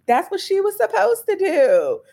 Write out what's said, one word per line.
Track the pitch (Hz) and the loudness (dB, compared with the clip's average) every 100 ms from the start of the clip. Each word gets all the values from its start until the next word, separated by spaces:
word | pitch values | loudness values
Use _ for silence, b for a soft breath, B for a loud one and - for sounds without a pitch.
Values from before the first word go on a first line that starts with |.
| - | -2
"That's | 240 - | 0 0
what | 381 | -8
she | - 392 | -2 -2
was | 403 403 | -2 -2
supposed | - 440 427 466 - | -2 0 0 0 -2
to | 392 | -2
do." | 381 311 254 180 143 113 b | 0 2 4 2 0 -4 b